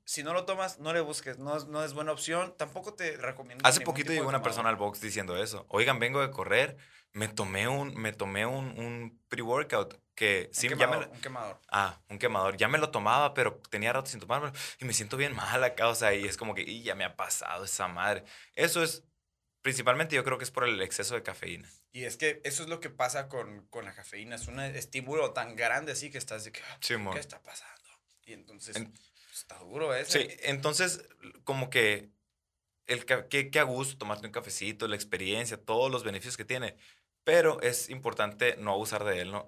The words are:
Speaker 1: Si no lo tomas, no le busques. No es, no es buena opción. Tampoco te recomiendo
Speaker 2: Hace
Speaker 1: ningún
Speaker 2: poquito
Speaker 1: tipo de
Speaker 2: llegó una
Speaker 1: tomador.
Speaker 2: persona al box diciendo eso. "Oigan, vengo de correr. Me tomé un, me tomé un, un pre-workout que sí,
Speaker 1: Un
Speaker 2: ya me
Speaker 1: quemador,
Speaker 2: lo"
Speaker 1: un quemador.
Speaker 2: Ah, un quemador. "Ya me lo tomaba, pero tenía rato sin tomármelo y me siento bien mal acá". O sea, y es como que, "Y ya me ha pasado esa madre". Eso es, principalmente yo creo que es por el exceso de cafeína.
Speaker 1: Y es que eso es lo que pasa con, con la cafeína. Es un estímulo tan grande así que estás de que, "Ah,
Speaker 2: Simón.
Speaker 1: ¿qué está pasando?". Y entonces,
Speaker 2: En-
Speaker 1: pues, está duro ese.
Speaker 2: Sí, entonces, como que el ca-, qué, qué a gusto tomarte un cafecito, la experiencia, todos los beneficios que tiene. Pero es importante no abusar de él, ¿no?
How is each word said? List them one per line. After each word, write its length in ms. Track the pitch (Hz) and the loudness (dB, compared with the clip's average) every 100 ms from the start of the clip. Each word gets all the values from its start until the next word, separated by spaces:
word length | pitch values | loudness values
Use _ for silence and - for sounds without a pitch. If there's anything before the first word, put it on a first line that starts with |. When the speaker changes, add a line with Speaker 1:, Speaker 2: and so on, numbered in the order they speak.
Speaker 1:
Si 200 | - 151 | -6 -4
no 100 | 147 | 0
lo 100 | 180 | 0
tomas, 340 | 180 190 190 - | 0 0 -2 -4
no 120 | 156 | 0
le 80 | 170 | 0
busques. 380 | 151 147 135 127 | 0 -4 -8 -8
No 180 | 139 151 | -4 -4
es, 100 | 143 | -4
no 160 | 151 | -4
es 100 | 156 | -4
buena 180 | 143 156 | -4 -4
opción. 420 | 143 156 170 180 - | -2 -2 -2 -2 -4
Tampoco 340 | 147 180 202 | -8 -6 -10
te 220 | 202 170 143 | -6 -6 -4
recomiendo 500 | 127 135 123 123 131 | -6 -6 -10 4 6
Speaker 2:
Hace 120 | 131 | 6
Speaker 1:
ningún 140 | 127 | 4
Speaker 2:
poquito 120 | 139 143 | -2 0
Speaker 1:
tipo 40 | |
de 60 | 160 | 0
Speaker 2:
llegó 120 | 135 | 2
una 100 | 135 | 2
Speaker 1:
tomador. 120 | 113 | 2
Speaker 2:
persona 180 | 107 113 | 2 2
al 80 | 104 | 2
box 240 | 104 - | 0 -2
diciendo 360 | 107 104 95 90 | -4 -4 -2 -2
eso. 220 | 107 104 - | -2 -4 0
"Oigan, 300 | 101 123 127 | 4 4 4
vengo 200 | 120 139 | 2 2
de 100 | 135 | 0
correr. 460 | 139 95 110 147 - - - _ | -2 2 4 4 -2 -20 -20 _
Me 160 | 104 107 | -6 -4
tomé 400 | - 98 95 117 | -2 -2 0 0
un, 260 | 139 139 | 0 -2
me 180 | - 110 | -4 -4
tomé 320 | 104 98 98 117 | -4 -4 0 -2
un, 200 | 135 131 120 | -2 -6 -8
un 440 | 117 120 117 - _ | -8 -8 -10 -14 _
pre-workout 720 | 120 117 131 147 113 95 - _ | -4 0 0 2 0 -2 -6 _
que 340 | - 107 98 - | 2 4 4 0
sí, 140 | - 123 | -2 0
Speaker 1:
Un 40 | 147 | 4
Speaker 2:
ya 80 | 123 | 4
me 60 | |
Speaker 1:
quemador, 140 | - - | 2 -4
Speaker 2:
lo" 60 | |
Speaker 1:
un 80 | 123 | -8
quemador. 400 | 131 127 107 - _ | -10 -8 -8 -10 _
Speaker 2:
Ah, 300 | 101 98 - - | 2 2 -2 -12
un 100 | 101 | -2
quemador. 380 | 123 104 95 98 | 2 4 2 4
"Ya 100 | 110 | 4
me 100 | 151 | 4
lo 120 | 151 | 2
tomaba, 420 | 113 104 131 147 | 2 4 4 4
pero 280 | 135 110 - - | 4 2 0 -6
tenía 220 | 104 113 | -2 0
rato 180 | 131 135 | 0 -2
sin 80 | 120 | -8
tomármelo 340 | 92 135 147 139 - - | -2 -2 -2 -6 -10 -8
y 40 | 131 | -2
me 60 | |
siento 240 | 107 104 131 | -2 0 0
bien 200 | 143 113 | 0 0
mal 260 | 95 123 | 0 4
acá". 260 | 123 - 117 | 4 6 4
O 60 | |
sea, 180 | 110 110 | 6 4
y 100 | 101 98 | 4 2
es 100 | - | -2
como 180 | 110 | -4
que, 80 | 95 | -4
"Y 200 | 80 113 | -6 -4
ya 120 | 117 95 | -4 -2
me 80 | |
ha 100 | 90 | -4
pasado 500 | - 92 - - 87 | -4 -4 -4 -4 -6
esa 220 | 98 - 90 | -4 -2 -2
madre". 380 | 87 101 95 - - - - | 0 2 0 -4 -18 -10 0
Eso 260 | 165 170 | 2 4
es, 220 | 160 - - _ _ _ _ _ | 0 -2 -12 _ _ _ _ _
principalmente 540 | 135 131 123 135 160 143 | -4 2 4 4 4 2
yo 80 | |
creo 120 | 127 127 | 2 0
que 80 | |
es 60 | 123 | -2
por 140 | 135 | 0
el 180 | 123 101 | 2 2
exceso 320 | 92 - 101 | 0 -2 -2
de 80 | 120 | -4
cafeína. 460 | - 95 90 85 - - _ | -6 -8 -8 -10 -14 -20 _
Speaker 1:
Y 120 | 127 | -10
es 120 | 123 - | -10 0
que 240 | 156 151 | 0 0
eso 200 | 143 139 | -2 -4
es 40 | 160 | -4
lo 120 | 165 | -6
que 100 | 151 | -6
pasa 380 | - 127 143 139 | 0 0 0 -4
con, 380 | 131 104 104 - | -6 -8 -12 -14
con 160 | 117 | -12
la 100 | 101 | -10
cafeína. 400 | 101 - 101 110 | -12 -14 -14 -10
Es 140 | 117 120 | -10 -8
un 100 | 127 | -6
estímulo 760 | 139 127 - 135 127 156 139 | -6 -6 -6 -6 -2 0 2
tan 220 | 127 117 | 0 -4
grande 380 | 113 117 131 156 | 0 2 2 0
así 180 | 131 147 | -4 -6
que 80 | 135 | -10
estás 260 | - 110 | -8 -10
de 60 | 107 | -10
que, 100 | - | -12
"Ah, 160 | - - | -14 -6
Speaker 2:
Simón. 340 | - 117 101 | -2 -2 -2
Speaker 1:
¿qué 60 | 92 | -4
está 200 | - - | -8 -14
pasando?". 300 | - - - - _ - _ _ | -18 -18 -18 -20 _ -20 _ _
Y 80 | - | -20
entonces, 440 | 104 - 101 110 104 | -20 -20 -18 -10 -8
Speaker 2:
En- 140 | 110 | -8
Speaker 1:
pues, 100 | - _ _ - | -14 _ _ -18
está 240 | - - - | -16 -16 -18
duro 360 | 90 131 156 | -10 -4 0
ese. 280 | 127 143 147 | 0 2 2
Speaker 2:
Sí, 140 | - - | 2 -2
entonces, 600 | 143 139 151 151 180 - - _ - - | -2 0 0 2 2 0 -10 _ -20 -8
como 240 | - 135 131 | -4 -2 2
que 400 | 127 107 101 - _ _ _ _ _ _ _ - | 4 6 4 -2 _ _ _ _ _ _ _ -4
el 180 | 123 | -4
ca-, 240 | - 127 - | 2 0 2
qué, 220 | 139 139 | 0 2
qué 80 | 151 | 2
a 60 | |
gusto 340 | 135 127 135 - | 2 0 -4 -6
tomarte 280 | 104 104 110 | -6 -6 -6
un 60 | |
cafecito, 540 | 117 104 - 98 104 110 | -8 -6 -6 -6 -4 -2
la 60 | 101 | -2
experiencia, 680 | 104 90 95 110 117 107 | -2 -4 0 -2 -2 -4
todos 280 | - 113 131 | 0 2 2
los 140 | 127 | 0
beneficios 320 | 110 98 120 120 | -2 -6 -8 -8
que 80 | |
tiene. 320 | 107 127 110 - - _ _ _ | -6 -4 -4 -8 -18 _ _ _
Pero 360 | - 170 160 135 | 6 8 8 6
es 260 | 123 120 - | 2 0 -2
importante 680 | 131 117 107 104 104 123 - | -4 -2 0 0 4 2 4
no 140 | 104 | 2
abusar 320 | 98 107 107 | 0 0 -2
de 160 | 104 90 | 0 0
él, 100 | 92 | -2
¿no? 140 | 101 | -6